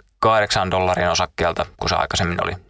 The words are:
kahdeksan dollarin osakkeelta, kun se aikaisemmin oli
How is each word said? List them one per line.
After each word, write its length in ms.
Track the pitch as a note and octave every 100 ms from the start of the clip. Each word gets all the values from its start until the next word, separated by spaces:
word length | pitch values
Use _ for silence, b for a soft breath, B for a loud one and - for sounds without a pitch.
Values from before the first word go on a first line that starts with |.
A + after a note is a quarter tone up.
| _ _
kahdeksan 520 | A2 A2 G#2 G#2+ F#2
dollarin 380 | F#2 F#2 F2+ F2
osakkeelta, 560 | E2 F2+ - E2+ D#2+ - -
kun 100 | -
se 60 | F#2+
aikaisemmin 480 | - - F2+ F2
oli 120 | E2+ F#2 -